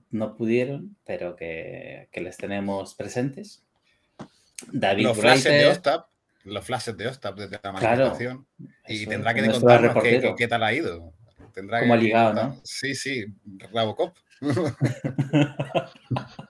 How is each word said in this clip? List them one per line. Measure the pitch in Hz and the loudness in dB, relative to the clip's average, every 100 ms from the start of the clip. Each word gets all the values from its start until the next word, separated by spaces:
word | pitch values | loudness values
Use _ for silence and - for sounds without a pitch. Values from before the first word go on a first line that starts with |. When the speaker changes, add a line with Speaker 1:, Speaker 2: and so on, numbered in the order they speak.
| _ | _
Speaker 1:
no | 110 107 - | -6 -6 -4
pudieron, | 113 120 127 139 196 - - | 0 0 0 -6 -12 -18 -12
pero | 92 87 87 | -8 -8 -10
que, | 82 82 87 87 85 67 - | -10 -10 -12 -14 -16 -18 -14
que | - | -12
les | 87 - | -12 -10
tenemos | 98 98 101 98 95 - | -8 -6 -4 -6 -8 -12
presentes. | 101 123 135 139 208 - _ _ _ _ _ _ - _ _ - - | -8 -4 -4 -6 -16 -20 _ _ _ _ _ _ -20 _ _ -20 -8
David | 139 104 98 | -2 0 2
Speaker 2:
Los | 120 113 | 2 2
flashes | 104 - 143 | 4 6 6
de | |
Speaker 1:
Reiter. | 147 147 | 6 6
Speaker 2:
Ostap, | - 139 165 - _ _ _ 95 | 4 0 -2 -4 _ _ _ -10
los | 101 - | -8 -6
flashes | 127 120 95 | -6 -6 -6
de | 110 | -6
Ostap | 135 104 95 | -6 -10 -10
desde | 101 98 | -12 -10
la | 98 | -8
Speaker 1:
Claro, | 95 110 120 131 | -2 2 4 2
Speaker 2:
manifestación. | - 123 127 - _ - _ - | 0 -6 -8 -16 _ -20 _ -10
Y | 107 | -8
Speaker 1:
eso | 104 | -4
Speaker 2:
tendrá | 104 107 | -2 0
Speaker 1:
es, | 117 | 2
Speaker 2:
que | |
Speaker 1:
nuestro | 110 110 | 2 4
Speaker 2:
contarnos | 120 120 117 | 8 8 8
qué, | 117 117 | 4 4
Speaker 1:
reportero. | 120 123 - | 4 2 0
Speaker 2:
qué, | |
qué | 117 | -2
tal | 117 | 0
ha | 110 | 0
ido. | 113 107 85 82 _ _ _ - | 0 -2 -6 -14 _ _ _ -18
Tendrá | - 98 117 | -16 -4 0
Speaker 1:
Cómo | 120 | 4
ha | 117 | 4
Speaker 2:
que | |
Speaker 1:
ligado, | 110 113 113 | 4 4 4
Speaker 2:
contar. | 104 131 | 2 -2
Speaker 1:
¿no? | 139 | -6
Speaker 2:
Sí, | - - 135 127 | -14 -10 -8 -6
sí, | 135 135 104 98 104 95 - | -6 -6 -8 -14 -20 -20 -8
Rabocop. | 113 110 101 180 - _ _ | -2 -2 -2 -6 -6 _ _
<laughs> | 143 143 156 - 127 - 143 - 135 156 143 - 143 175 - - _ 123 - - | -2 0 -2 0 -2 -2 -8 -4 0 2 2 0 -4 -4 -6 -16 _ -6 -6 -16